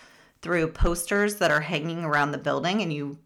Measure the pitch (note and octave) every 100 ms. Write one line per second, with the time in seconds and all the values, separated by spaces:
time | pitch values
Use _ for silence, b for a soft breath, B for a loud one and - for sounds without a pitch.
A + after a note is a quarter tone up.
0 | B B B B E3 F3 D#3+ - F3 E3+
1 | - G3+ G#3 G#3 E3+ D3+ D#3 A3 E3 E3+
2 | E3 D3 C#3+ C#3 D3 C#3 E3 G#3 F3 D3
3 | C#3+ C#3+